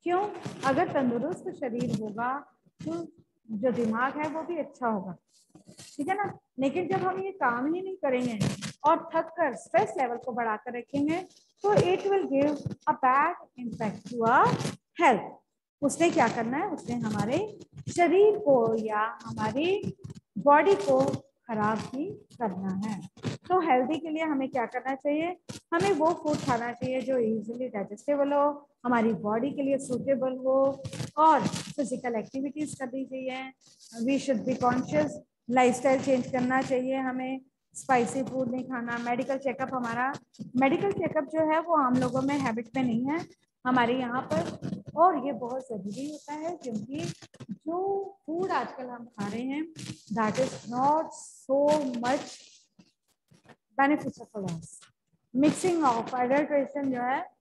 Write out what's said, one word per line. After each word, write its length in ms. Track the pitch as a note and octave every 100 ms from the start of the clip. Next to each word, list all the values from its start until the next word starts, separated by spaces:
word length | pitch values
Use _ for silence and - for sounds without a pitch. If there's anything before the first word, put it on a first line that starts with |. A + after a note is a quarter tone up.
क्यों? 260 | E4+ F4+ G#4 - - -
अगर 280 | C4+ C4+ F4+
तंदुरुस्त 580 | D4 B3 A#3 C#4 F#4 F#4+
शरीर 520 | F4 C4+ A#3 B3 G#3+
होगा 360 | G#3+ G3+ A#3+ C#4 - _ _ _
तो 80 | - E4+ E4 _ _ _ A3+
जो 220 | G#3+ B3
दिमाग 440 | A#3+ A3+ A3 C4 C#4
है 120 | D4+
वो 140 | D#4
भी 160 | D#4+ E4+
अच्छा 280 | C4+ - A#3+
होगा, 300 | G#3+ F#3 E3 _ _ _ - - - - -
ठीक 120 | C#4+
है 80 | G4
ना? 220 | G4+ - _ -
लेकिन 300 | C4+ D#4+ F4
जब 80 | F#4+
हम 240 | F#4 F#4
ये 60 | G4
काम 440 | F#4+ C4+ A#3+ C4+
ही 80 | F4
नहीं 140 | F#4+ F#4+
करेंगे 420 | C#4 B3+ B3 G#3+ - - - -
और 260 | D4 D#4+ -
थक 100 | E4
कर 320 | D#4+ F4 D#4 A3
stress 380 | - E4 G#4 -
level 180 | B3+ A#3
को 160 | B3+
बढ़ाकर 460 | A#3+ A3+ G#3+ B3 A#3+
रखेंगे, 380 | A#3 C#4+ C#4+ E4+ F#4 - _ _
तो 120 | G4
it 260 | G4+ F4 F#4+
will 260 | G4 G4 C#4
give 300 | C4+ D4 D4 -
a 300 | - - -
bad 300 | B3+ C4+ D#4 F4 - - A#3+
impact 480 | F3+ A3 G3+ -
to 60 | A#3+ A3+
our 240 | C#4 A4 - - - _ -
health। 280 | E4 G3+ - - _ _ _ _
उसने 280 | C#4+ - E4+
क्या 180 | D#4+ A#3
करना 300 | - A3+ C#4
है? 120 | G4
उसने 240 | E4 -
हमारे 640 | A#3+ A3+ G#3 G3+ D4 G#4+ - - - - -
शरीर 420 | F4 F4+ G#4+ G4+
को 380 | C#4+ C4 A3+ A3+
या 340 | G#3+ G#3+ A3 A#3
हमारी 720 | A#3 A3 G#3+ A#3 E4+ G4+ - - - - _ -
body 360 | C4+ D4 D#4
को 260 | G4+ C#4+ C4 C4+ - - _ -
खराब 280 | A3 G#3 A3
ही 320 | - C4 F4+
करना 800 | G#4 - - A3+ F#3 F#3+ F#3+ G#3+
है। 200 | G3 E3+ - -
तो 320 | - - F4+
healthy 380 | E4+ B3+ B3 D#4
के 120 | D#4+
लिए 140 | D#4
हमें 240 | D#4+ C#4 C4
क्या 180 | C4 A3+
करना 280 | B3 B3
चाहिए? 420 | C4+ D4 D4 E4 F4+ - - _
हमें 180 | E4+ G4+
वो 200 | E4 D#4
food 240 | E4 D4+ D4
खाना 360 | - A#3+ A#3+
चाहिए 280 | A#3 B3+ C4
जो 180 | A#3+ C4
easily 500 | A3 A3 G#3 A#3+ B3+
digestible 640 | A3 G3 G#3 - C#4+ C#4
हो, 380 | C#4+ C#4+ C#4+ - _ B3
हमारी 260 | A#3+ A3+
body 380 | F#3+ G#3 A3+ C4+
के 120 | C4+
लिए 160 | C#4 C4+
suitable 580 | - B3 C4+ C4 C4 B3+
हो, 460 | B3+ C4+ C4+ C4+ - - - -
और 240 | D#4+ C#4+ F#3+
physical 640 | - - - C4+ B3+ B3
activities 600 | A3+ - C4+ C#4 D4+ D4+
करनी 300 | - B3+ C4
चाहिए। 480 | C4 C4 C4 B3+ C4 _ _ _ - A#3
We 220 | A#3 C4+ -
should 220 | A#3+ F#3+
be 160 | B3
conscious, 460 | B3 B3 B3+ D4+ D4 - - _ -
lifestyle 520 | B3 B3 - C#4 C4
change 300 | - C4 B3+
करना 300 | B3+ B3 C4
चाहिए 340 | - B3+ B3+ C4+
हमें, 440 | C4 B3+ B3+ C4 - _ _
Spicy 480 | - - B3+ A#3 C4+
food 280 | C4 C4 B3
नहीं 140 | B3+
खाना। 340 | B3 B3+ A#3 A#3
medical 400 | A#3+ A#3+ C4+ C4+
checkup, 360 | C4+ A#3 C4
हमारा 380 | C4 A#3+ A#3 C4 C#4+ _ - - B3
medical 360 | C4+ E4 G4
checkup 320 | G4 E4 D#4
जो 280 | D4 D#4 D#4
है 80 | D#4
वो 160 | E4+ D#4+
आम 180 | B3+
लोगों 280 | B3 B3+ B3
में 160 | C4+ C#4+
habit 380 | C4+ A3 A#3 C4+
में 80 |
नहीं 200 | B3+ A3+
है 440 | C4 D#4+ F4 - _ _ B3+
हमारे 320 | B3+ A#3+ B3+
यहाँ 300 | B3 B3 C4
पर, 260 | D#4 E4+ - - - - D4
और 300 | F4 D#4 C4
ये 60 |
बहुत 300 | B3 A#3+ C4
ज़रूरी 480 | B3+ A3 G3 A3+ C#4+
होता 220 | D4+ -
है 240 | D4+ D#4+ F4
क्योंकि 560 | C4 G#3+ G#3+ C#4+ E4+ - - - -
जो 540 | G3+ D4+ E4+ G4 G4 F#4+ - -
food 240 | E4 F#4
आजकल 360 | D#4+ A3+ - B3
हम 180 | A#3+
खा 240 | A#3+ - G3+
रहे 140 | A3
हैं, 300 | B3+ C#4 D#4+ - - - -
that 200 | A3 G#3+
is 180 | B3+ C4 - -
not 300 | A#3+ C#4 D4+ D#4+ - - - -
so 320 | C4+ C#4+ D4+ C4+ A#3+
much 460 | A#3+ C#4 - - - - _ _ - _ _ _ _ _ _ - _ -
beneficial 460 | C#4 D4 C4 - A3+ G#3+
for 140 | F#3
us। 160 | E3 - - - _ _ _ _ B3
Mixing 420 | D4+ - F#4 E4+
of 240 | C#4+ A3+ G#3+
adulteration 800 | B3+ B3 C#4 D4 D4 C4+ D4
जो 180 | C4+ B3
है 280 | B3 C#4 F#4 _